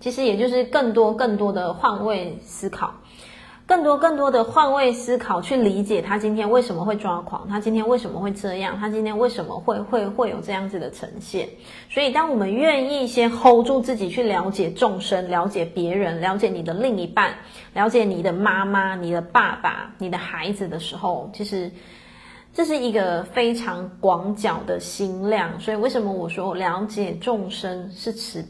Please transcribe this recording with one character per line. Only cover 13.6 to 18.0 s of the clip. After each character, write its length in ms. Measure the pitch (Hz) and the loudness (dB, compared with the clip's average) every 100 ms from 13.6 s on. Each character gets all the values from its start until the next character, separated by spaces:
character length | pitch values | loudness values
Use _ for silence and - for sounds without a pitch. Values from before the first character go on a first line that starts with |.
住 160 | 233 269 | 6 2
自 140 | 247 | 0
己， 140 | 240 185 | -2 -2
去 160 | 170 | 0
了 260 | 233 185 190 | 0 0 0
解 200 | 196 170 | 0 -2
众 280 | 170 233 190 | 2 0 0
生， 280 | - 185 180 | -2 -2 0
了 180 | 175 190 | 0 0
解 180 | 202 | -2
别 300 | 170 185 170 | -4 -2 -2
人， 260 | 190 185 165 | 0 0 0
了 160 | 180 196 | -2 0
解 120 | 214 | 0
你 140 | 180 | 0
的 100 | 165 | -4
另 220 | 170 262 208 | -2 0 0
一 100 | 170 | -2
半， 280 | - 190 - - - - | 0 0 0 -14 -20 -10
了 140 | - 214 | 0 4
解 160 | 240 | 4